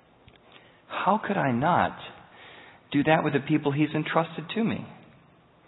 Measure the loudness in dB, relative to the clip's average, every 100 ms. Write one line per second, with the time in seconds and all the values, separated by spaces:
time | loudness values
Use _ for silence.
0 | _ _ -20 -20 _ -20 -20 -20 -12 -4
1 | 0 0 -2 -2 0 2 2 2 0 -4
2 | -16 -18 -20 -20 -20 -20 -20 -20 -4 0
3 | 4 4 4 0 2 0 2 0 0 0
4 | 0 0 0 -6 -8 -2 -2 -2 -8 -18
5 | -20 -20 -20 -20 _ _